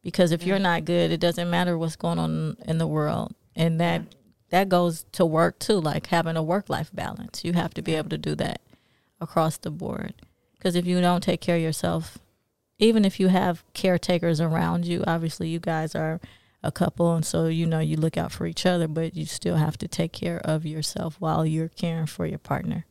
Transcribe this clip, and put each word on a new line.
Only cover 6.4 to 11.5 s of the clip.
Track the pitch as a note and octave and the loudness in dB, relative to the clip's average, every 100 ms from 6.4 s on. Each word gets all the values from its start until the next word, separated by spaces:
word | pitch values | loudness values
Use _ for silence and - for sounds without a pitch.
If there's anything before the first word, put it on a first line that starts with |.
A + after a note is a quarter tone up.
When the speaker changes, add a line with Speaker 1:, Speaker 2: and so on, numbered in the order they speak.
Speaker 1:
work-life | D#3+ F#3+ - - D#3 | 0 -2 -2 -4 -4
balance. | - - - - - | -6 -8 -8 -12 -8
You | E3+ | -2
have | F3 E3+ | 0 0
to | - | -4
be | E3 | -4
Speaker 2:
Yeah. | D#3 | -4
Speaker 1:
able | D3+ | -4
to | D#3 | -6
do | D3+ D3+ | -4 -4
that | - - _ _ _ _ _ _ | -4 -6 _ _ _ _ _ _
across | E3+ - D#3+ - | -4 0 0 -2
the | - | -10
board. | D3+ E3+ - - - - _ _ _ | -8 -8 -6 -8 -12 -20 _ _ _
'Cause | F#3 F3 | 0 0
if | F3 | 0
you | F3+ | 2
don't | F3 F3+ | 4 2
take | - F3+ | 0 -2
care | - | 0